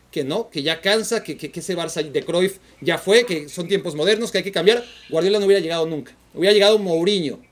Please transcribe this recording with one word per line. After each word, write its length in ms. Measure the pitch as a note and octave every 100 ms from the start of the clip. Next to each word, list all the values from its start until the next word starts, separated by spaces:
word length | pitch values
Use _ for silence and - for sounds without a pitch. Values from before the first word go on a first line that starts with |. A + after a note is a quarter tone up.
| _
que 140 | E3
no, 240 | C3+ F#3+ A3+
que 140 | D#3
ya 180 | C#3+ D#3+
cansa, 420 | G3 A3 G#3 A3+
que, 140 | - D3
que, 160 | D3
que 80 | E3+
ese 160 | D#3 E3+
Barça 260 | D#3+ E3
de 220 | D3+ C#3
Cruyff 320 | - E3+ F#3+ - _ _
ya 160 | C#3 D#3+
fue, 280 | F#3 A3+ A#3+
que 220 | E3 D3
son 200 | - E3+
tiempos 260 | F#3+ F3+
modernos, 380 | D3+ E3+ A3 A#3
que 60 | F#3+
hay 60 |
que 60 | F#3+
cambiar, 300 | F#3 F3 A#3+ A#3+ - -
Guardiola 280 | D#3+ F3+ G#3
no 40 | G3
hubiera 140 | G3
llegado 240 | D#3+ E3 E3
nunca. 260 | D#3 - - _
Hubiera 220 | - F3+
llegado 240 | G#3 G3+ G#3+
Mourinho 640 | F#3+ E3 F3+ G3+ D3 - -